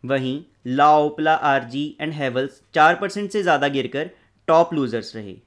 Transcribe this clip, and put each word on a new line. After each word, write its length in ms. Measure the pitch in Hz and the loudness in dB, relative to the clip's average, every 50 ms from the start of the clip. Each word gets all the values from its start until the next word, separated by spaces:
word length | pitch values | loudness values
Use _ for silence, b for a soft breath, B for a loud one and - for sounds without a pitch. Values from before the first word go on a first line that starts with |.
| - | -4
वहीं 380 | 127 139 135 131 127 131 143 170 _ _ _ _ | -2 -4 -2 -2 -4 -6 -6 -10 _ _ _ _
ला 240 | 120 127 139 143 151 151 151 | -4 0 4 6 6 6 6
ओपला, 360 | 147 147 147 - 156 156 156 | 4 0 -2 -2 0 0 0
आरजी 640 | 156 - 147 139 139 123 117 123 139 147 151 - _ | 2 2 0 0 0 -2 -4 -8 -8 -8 -8 -8 _
and 100 | 151 156 | -8 -8
हेवल्स 480 | 156 151 143 131 117 127 135 143 - _ _ _ _ | -6 -4 -6 -4 -4 -4 -6 -6 -8 _ _ _ _
चार 200 | 165 151 160 - | 4 4 4 4
परसेंट 360 | - 208 190 - 202 208 190 | 2 -2 -6 -6 -6 -8 -4
से 120 | - 214 | -4 -2
ज़्यादा 260 | 196 180 156 139 143 143 | 0 2 2 2 2 0
गिरकर 420 | 143 135 127 120 - 139 156 180 b b b b b b _ - | -2 -2 -4 -4 -6 -6 -8 -8 b b b b b b _ 2
टॉप 260 | 160 160 170 170 170 | 4 4 4 2 0
लूजर्स 400 | 151 135 120 110 113 110 - - | -2 -2 -2 -2 -6 -6 -6 -14
रहे। 180 | 113 104 98 90 - _ | -14 -12 -12 -14 -18 _